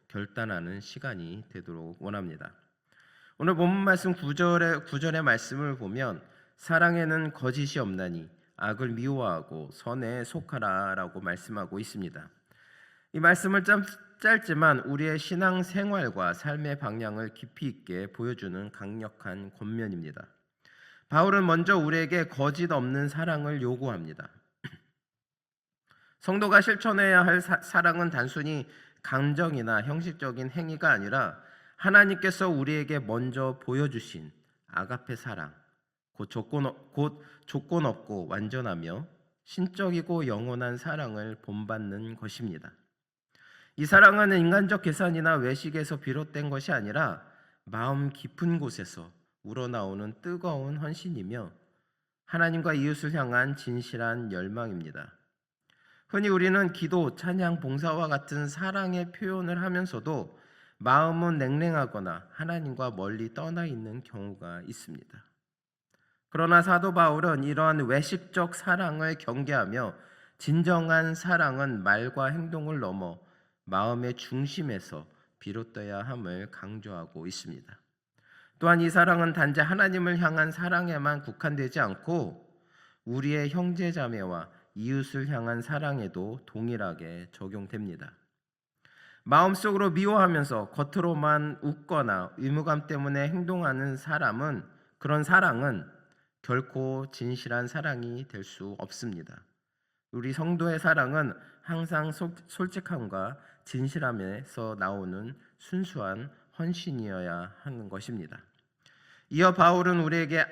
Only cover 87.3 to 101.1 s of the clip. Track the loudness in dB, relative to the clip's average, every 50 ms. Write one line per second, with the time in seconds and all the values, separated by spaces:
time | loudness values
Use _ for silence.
87.3 | -16 -14 -12 -10 -10 -10 -12 -10 -8 -8 -8 -8 -8 -10 -14 -16 -18 _ _ _
88.3 | _ _ _ _ _ _ _ _ _ _ _ -20 _ -20 -20 -20 -20 _ 0 6
89.3 | 8 8 8 8 4 2 0 2 2 4 2 2 2 2 2 4 6 6 6 6
90.3 | 6 4 2 0 -2 -4 -4 -4 -2 -4 -4 -2 0 0 0 2 2 2 4 4
91.3 | 4 4 2 0 -4 -4 -4 -4 -4 -6 -6 -2 0 0 2 2 0 0 -2 -4
92.3 | -6 -4 -2 0 0 0 2 2 0 0 0 -4 -4 -2 -2 0 0 0 0 0
93.3 | -2 -2 -2 -2 -2 0 0 0 0 0 -2 -2 -4 -4 -6 -4 -2 0 0 0
94.3 | 0 0 -2 -4 -4 -6 -8 -10 -18 _ _ _ _ -8 -2 0 0 0 2 4
95.3 | 6 6 6 6 2 2 0 -2 -2 -4 -6 -10 -16 -20 _ _ _ _ _ _
96.3 | _ _ -4 -2 0 0 -2 -2 -6 -6 -4 -4 -4 -6 -8 -10 -10 -8 -8 -6
97.3 | -6 -8 -6 -6 -4 -4 -4 -4 -6 -6 -6 -4 -6 -6 -6 -8 -8 -10 -12 -12
98.3 | -12 -14 -14 -14 -14 -14 -12 -12 -10 -10 -12 -12 -12 -10 -10 -8 -8 -10 -12 -16
99.3 | -20 -20 _ _ _ _ _ _ _ _ _ _ _ _ _ _ -10 -8 -6 -6
100.3 | -4 -4 -2 0 0 0 2 0 0 2 4 4 4 4 4 2